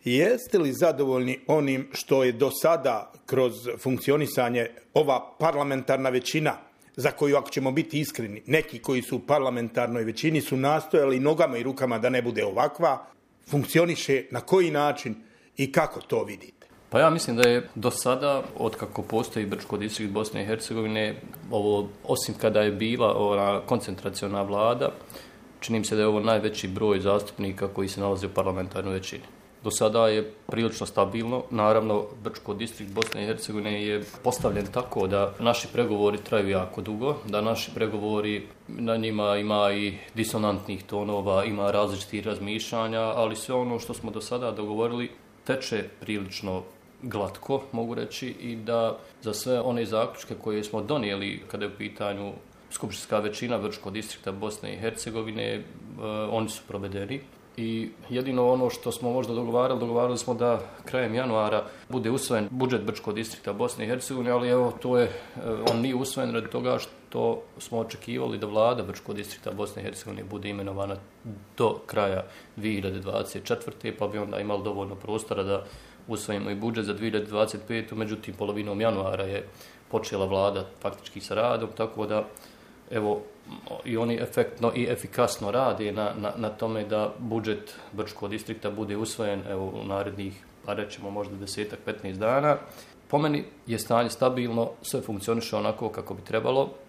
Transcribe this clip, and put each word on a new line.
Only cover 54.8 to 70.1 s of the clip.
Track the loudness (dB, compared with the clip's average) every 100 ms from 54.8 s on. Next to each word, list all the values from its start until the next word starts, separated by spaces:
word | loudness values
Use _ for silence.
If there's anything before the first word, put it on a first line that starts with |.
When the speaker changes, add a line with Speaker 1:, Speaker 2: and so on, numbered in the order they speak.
| -6 -4 -8 -6 -6 -4 -4
Speaker 2:
e, | -4 -8 -16 -16 -10 -6 -4 -2
oni | 0 -2
su | -6 -10
provedeni. | -8 -6 -6 -6 -8 -10 -20 -18 -8
I | -4 -4 -6 -10 -6
jedino | -4 -2 4 6
ono | 6 4
što | 0 -6
smo | -2 -2
možda | 0 0
dogovarali, | -2 0 2 2 2
dogovarali | 0 2 2 0
smo | -2
da | 0 2 2 -2 -14
krajem | -4 -2 0
januara | 0 2 2 4 2 -2 -10 -6
bude | -2 0
usvojen | 0 2 0 0
budžet | 0 2 2
Brčkog | 0 -6 -4
distrikta | -4 -6 -8 -8
Bosne | -2 -2 -2
i | -4
Hercegovine, | -4 -4 -4 0
ali | 2 4
evo, | 4 4 0
to | 2 4
je, |
e, | 4 0 -12 -10 -6 -2 0
on | 2
nije | 0
usvojen | 0 -2 -2 -2
radi | -2 -4
toga | -4 -2 -2
što | -4 -16 -8 -2 0 0 -6 -16
smo | -6 -4
očekivali | -4 -6 -8 -4 -4 -4
da | -2
vlada | 4 4 4
Brčkog | -4 -8 -8 -8
distrikta | -8 -10 -8
Bosne | -6 -6 -6
i |
Hercegovine | -10 -10 -10